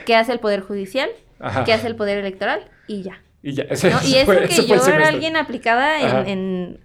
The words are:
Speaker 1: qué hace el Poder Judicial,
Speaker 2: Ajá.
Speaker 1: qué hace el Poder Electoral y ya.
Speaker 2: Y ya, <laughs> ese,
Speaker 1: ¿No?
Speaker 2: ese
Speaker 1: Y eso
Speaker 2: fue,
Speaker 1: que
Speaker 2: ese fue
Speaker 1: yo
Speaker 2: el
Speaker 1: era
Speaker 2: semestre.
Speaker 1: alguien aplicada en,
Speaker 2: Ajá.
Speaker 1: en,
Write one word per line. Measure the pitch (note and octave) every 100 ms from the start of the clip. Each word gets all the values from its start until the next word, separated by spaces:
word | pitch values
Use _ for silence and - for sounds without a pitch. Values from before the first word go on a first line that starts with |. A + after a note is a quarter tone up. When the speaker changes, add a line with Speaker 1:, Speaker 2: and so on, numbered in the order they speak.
| -
Speaker 1:
qué | A3+
hace | A3+
el | A#3+
Poder | A3 G3+
Judicial, | G3 G3+ G3 C4 E4 A4+ _ _
Speaker 2:
Ajá. | B2+ G2+
Speaker 1:
qué | -
hace | A3+ A#3
el | A#3
Poder | G3+ G3+
Electoral | G3 F#3+ G#3 D#4+ - _ -
y | G#3
ya. | F#3 - _ _
Speaker 2:
Y | C#3+
ya, | C#3
<laughs> | -
ese, | C3+ F#3
Speaker 1:
¿No? | -
Speaker 2:
ese | C4+
Speaker 1:
Y | C4
eso | C4+
Speaker 2:
fue, | F#3
Speaker 1:
que | -
Speaker 2:
ese | E4+
fue | A#3+
Speaker 1:
yo |
Speaker 2:
el | A3
Speaker 1:
era |
Speaker 2:
semestre. | C4+ D4+ D#4
Speaker 1:
alguien | D#4 D#4+ D#4+
aplicada | C#4+ B3 A#3 A#3 C#4 D#4
en, | B3
Speaker 2:
Ajá. | C3 F#3+
Speaker 1:
en, | F#3+ F#3+ F#3 F3+ -